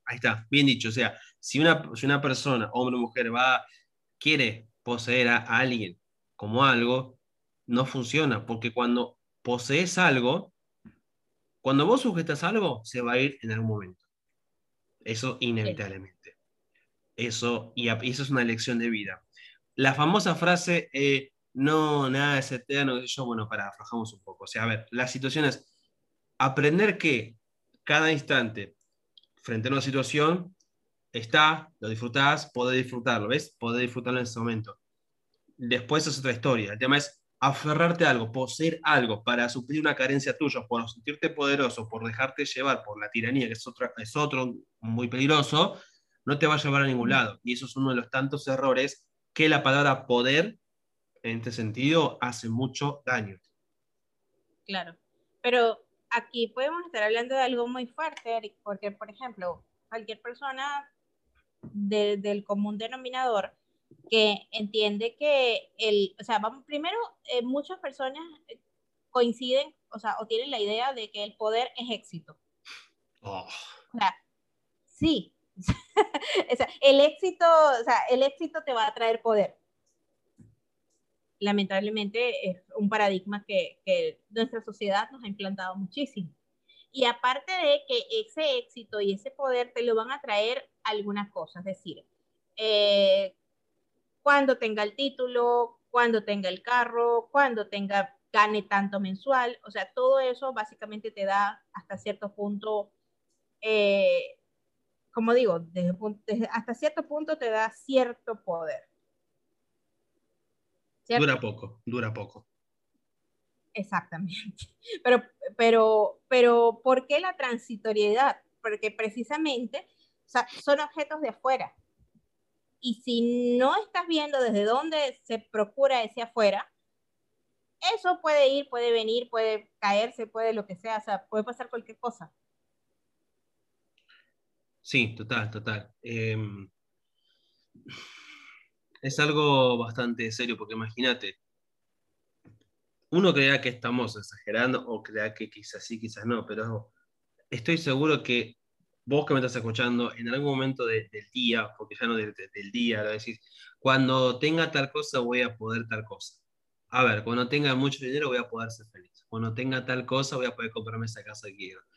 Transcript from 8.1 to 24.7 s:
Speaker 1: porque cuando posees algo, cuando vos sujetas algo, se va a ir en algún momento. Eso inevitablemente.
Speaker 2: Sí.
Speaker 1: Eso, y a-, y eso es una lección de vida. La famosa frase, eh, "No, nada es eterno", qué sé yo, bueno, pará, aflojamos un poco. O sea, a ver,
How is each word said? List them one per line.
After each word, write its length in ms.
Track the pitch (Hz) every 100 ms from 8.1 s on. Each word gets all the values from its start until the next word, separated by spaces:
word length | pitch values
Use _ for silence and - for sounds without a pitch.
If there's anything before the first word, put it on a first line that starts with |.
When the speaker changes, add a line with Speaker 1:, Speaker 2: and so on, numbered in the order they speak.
| 139 147 104 107
Speaker 1:
porque 280 | 113 117
cuando 440 | 123 120 123 120 _ _ _
posees 560 | - 120 120 147 180 180
algo, 560 | 175 131 123 165 - _ _ _ - _ _ _ _ _ _ _
cuando 240 | 131 139 165
vos 160 | 254
sujetas 420 | 254 170 156 143
algo, 380 | 170 220 180 113
se 180 | - 123
va 120 | 120
a 60 | 127
ir 180 | 139 -
en 100 | 113
algún 160 | 110 113
momento. 360 | 104 92 92 _ _ _ _ _ _ _ _ _ _
Eso 380 | - 110 127 127
inevitablemente. 920 | 123 113 104 90 101 95 95 _ - _ _ _ _ _ _ _ _ -
Speaker 2:
Sí. 120 | 117
Speaker 1:
Eso, 460 | 110 120 117 - 120
y 140 | 117
a-, 100 | 113
y 100 | 123
eso 120 | 139
es 60 | 135
una 140 | 131
lección 360 | 117 113 127 120
de 100 | 117
vida. 340 | 107 98 95 _ - - _ _ -
La 180 | 135
famosa 420 | 139 151 202 196 156
frase, 540 | 170 175 180 170 -
eh, 380 | 135 143 135 135 _ _
"No, 560 | 127 143 156 151 147 131
nada 300 | 135 143 135
es 120 | 131
eterno", 440 | 127 - 139 135 123
qué 120 | 127
sé 80 | -
yo, 100 | 123
bueno, 220 | 113 107
pará, 200 | 107 98
aflojamos 440 | - - 117 110
un 100 | 104
poco. 220 | - 92 98
O 20 |
sea, 160 | 110
a 40 |
ver, 180 | 113